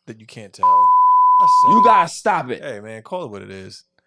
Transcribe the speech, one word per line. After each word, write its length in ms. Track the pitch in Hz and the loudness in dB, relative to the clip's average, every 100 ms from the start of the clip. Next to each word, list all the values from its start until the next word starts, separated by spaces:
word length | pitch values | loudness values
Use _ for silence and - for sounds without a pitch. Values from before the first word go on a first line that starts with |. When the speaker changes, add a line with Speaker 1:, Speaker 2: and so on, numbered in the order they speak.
| - | -20
Speaker 1:
that 140 | 110 | -20
you 60 | 110 | -20
can't 260 | 120 101 | -20 -20
tell. 360 | - 988 988 988 1017 1017 1017 988 988 | -6 0 2 2 2 2 2 2 2
That's 120 | 988 988 988 | 2 4 4
Speaker 2:
You 60 | - | 4
Speaker 1:
sad. 60 | |
Speaker 2:
gotta 240 | - - - | 6 4 0
stop 420 | - 220 180 127 | -4 -4 -2 -4
it. 120 | 110 | -8
Speaker 1:
Hey, 180 | 147 113 | -10 -12
man, 220 | 107 110 | -14 -16
call 220 | 110 185 | -14 -12
it 60 | 147 | -12
what 120 | 101 | -14
it 80 | 101 | -16
is. 340 | 95 95 - _ _ | -16 -18 -20 _ _